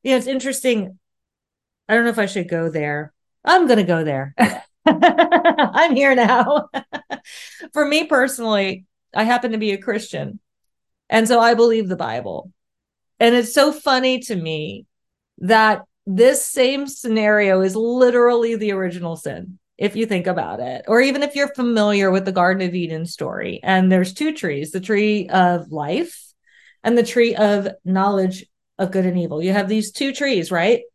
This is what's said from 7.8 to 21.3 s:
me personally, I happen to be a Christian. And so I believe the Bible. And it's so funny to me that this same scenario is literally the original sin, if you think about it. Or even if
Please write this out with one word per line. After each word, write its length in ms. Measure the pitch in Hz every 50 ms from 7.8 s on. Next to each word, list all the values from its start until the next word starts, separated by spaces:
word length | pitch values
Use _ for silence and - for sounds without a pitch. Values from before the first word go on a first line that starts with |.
| 294
me 220 | 285 294 311 320
personally, 800 | 311 311 254 262 262 262 247 233 220 214 202 196 196 190 190 - _ _ _ _ _ -
I 100 | - 220
happen 280 | 233 240 240 247 233
to 60 | 220 220
be 140 | 214 214
a 60 | 196 190
Christian. 600 | 196 - 202 220 220 - - 160 - - - - _ _ _ _ _ _ _ _ _ _ _ _ _ _
And 200 | - 226 226 214
so 120 | 247 233
I 140 | 226 233 240
believe 340 | 226 233 233 226 220 214 180
the 80 | 185
Bible. 560 | - 160 110 113 - - 95 85 - - 185 _ _ _ _ _ _ _ _ _ _ _ _ _ _
And 160 | 233 233 240
it's 180 | 247 233 233
so 200 | - 294 277 302
funny 480 | 302 302 - 294 262 254 254 262 254 254
to 160 | 254 - 220
me 500 | 180 160 160 160 156 151 143 98 - - _ _ _ _ _ _ _ _ _ _ -
that 440 | - 180 226 220 220 214 208 175 - _ _ _ _
this 400 | 202 190 190 233 262 285 - -
same 400 | - - 277 254 254 277 277 285
scenario 720 | 269 277 - - 240 220 220 214 208 214 208 208 196 190 190
is 160 | 190 190 185
literally 800 | 220 226 233 240 254 254 247 240 240 240 240 240 233 233 233 233
the 160 | 214 214 208
original 440 | 196 190 185 175 170 180 175 165 165
sin, 420 | 160 - 147 110 82 185 190 185 _ _ _ _
if 200 | - 190 208 208
you 100 | 214 226
think 200 | 220 208 180 170
about 340 | 185 180 175 - 80 95 110
it. 240 | 123 127 127 - - -
Or 120 | 220 240
even 220 | 262 277 269 285
if 120 | 294 285